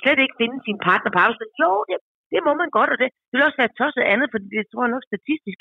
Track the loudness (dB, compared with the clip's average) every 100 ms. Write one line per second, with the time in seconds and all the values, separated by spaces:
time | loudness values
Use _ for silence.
0 | 0 2 0 -2 -4 -4 -8 -2 0 2
1 | 2 2 2 0 -8 0 2 2 -2 -6
2 | _ _ _ -2 0 0 0 2 2 0
3 | -2 -4 _ 0 0 2 -2 0 -4 0
4 | 0 0 0 -4 -6 -6 -6 -4 -4 -4
5 | -6 -8 -4 -6 -6 -4